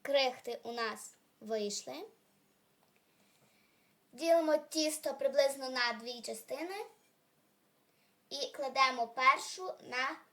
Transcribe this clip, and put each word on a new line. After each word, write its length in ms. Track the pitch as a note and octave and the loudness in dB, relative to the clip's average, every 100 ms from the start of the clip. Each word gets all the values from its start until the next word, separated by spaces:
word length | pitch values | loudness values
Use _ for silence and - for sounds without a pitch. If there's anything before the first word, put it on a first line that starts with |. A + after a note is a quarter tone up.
крихти 580 | - C#4 B3+ B3+ - A#3 | 2 4 4 0 -10 -8
у 80 | A#3 | -8
нас 440 | A#3+ A3 G#3+ - _ _ _ | -4 -4 -6 -14 _ _ _
вийшли. 680 | G#3+ A3 G#3 G3+ - C#4 A4 _ _ _ _ _ _ _ _ _ _ _ _ _ _ _ _ _ _ _ _ | -6 -2 -2 -4 -8 -12 -12 _ _ _ _ _ _ _ _ _ _ _ _ _ _ _ _ _ _ _ _
Ділимо 460 | A#3+ E4 E4 D#4 D4+ | -2 6 6 6 2
тісто 560 | D4+ D#4 D#4 D4+ D4+ | 0 0 0 0 -4
приблизно 560 | C4+ C#4 C#4 C#4 C4+ C4 | 0 2 4 4 2 -6
на 240 | B3+ A#3+ | 0 0
дві 280 | A3 A#3 A#3+ | -2 -8 -10
частини 640 | A3 A3 - C4 E4+ G4+ A4 - _ _ _ _ _ _ _ _ _ _ _ _ _ | -10 -10 -8 -8 -6 -8 -10 -16 _ _ _ _ _ _ _ _ _ _ _ _ _
і 220 | C4+ B3+ - | -8 -8 -6
кладемо 520 | C4+ B3+ B3 B3 A3+ | -4 2 2 2 -4
першу 680 | C4 B3+ D4 - - F#4 - | 4 4 4 -2 -8 -10 -10
на 340 | - B3 C4 D#4+ - | -6 -2 -2 -4 -14